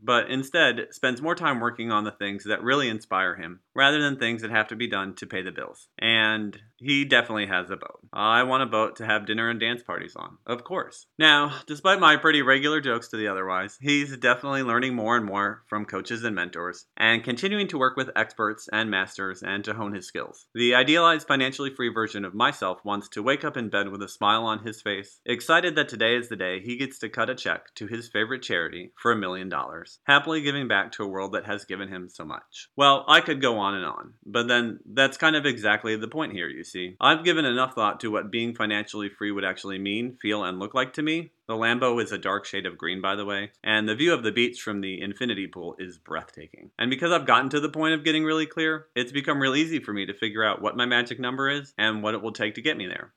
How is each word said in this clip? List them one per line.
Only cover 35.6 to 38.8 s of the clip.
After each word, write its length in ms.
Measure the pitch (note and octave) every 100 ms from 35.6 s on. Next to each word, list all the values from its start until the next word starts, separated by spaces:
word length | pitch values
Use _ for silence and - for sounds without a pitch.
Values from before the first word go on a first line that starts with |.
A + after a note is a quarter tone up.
| G#2 G#2+ A2+ A2
the 140 | A2+
point 240 | D#3 D3
here, 160 | F#2+ E2
you 160 | C2+ F2
see. 320 | F#3 F2+ -
I've 240 | C3 D#3+
given 220 | E3+ D#3+ C#3
enough 280 | A#2+ C3
thought 280 | A#2+ G#2 -
to 100 | A2+
what 200 | G#2 G2
being 220 | A2+ A#2
financially 560 | A#2+ G#2+ G#2